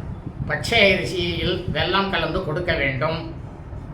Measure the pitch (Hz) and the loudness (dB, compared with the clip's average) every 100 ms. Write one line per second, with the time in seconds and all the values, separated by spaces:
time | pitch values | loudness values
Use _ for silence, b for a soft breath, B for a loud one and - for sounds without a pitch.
0 | - - - - - 151 - 233 202 185 | -6 -8 -8 -6 -4 -2 2 6 6 6
1 | - 185 175 165 165 185 - 156 165 190 | 0 -2 -2 0 0 0 -2 0 2 2
2 | 190 170 156 147 143 156 170 160 139 131 | 2 0 0 -2 -2 -2 0 0 0 0
3 | 156 160 - - - - - - - | 0 -2 -6 -10 -12 -12 -12 -10 -10